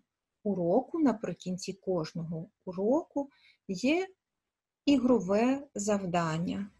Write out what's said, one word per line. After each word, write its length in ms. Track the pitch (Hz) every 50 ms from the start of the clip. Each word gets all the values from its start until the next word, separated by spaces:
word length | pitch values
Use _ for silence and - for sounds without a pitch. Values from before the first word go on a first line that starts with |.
| _ _ _ _ _ _ _ _ _
уроку, 560 | 208 196 180 175 170 185 247 262 - - 339
наприкінці 760 | 311 262 208 - - - 175 - - 180 185 175 - - 190
кожного 760 | - _ 190 185 175 156 - - 170 165 156 170 160 185 - _ _ _
уроку 640 | 185 175 185 196 214 262 320 359 - _ 285 277 277 _ _ _ - _ _ _
є 400 | - 190 180 - 262 311 349 381 381 - _ _ _ _ _ _ _ _ _ _ _ _ _ _
ігрове 840 | 277 285 262 233 254 254 214 175 180 196 208 233 254 269 277 285 - _
завдання. 960 | 208 202 208 208 196 190 175 170 175 170 160 156 165 175 185 196 196 202 - - _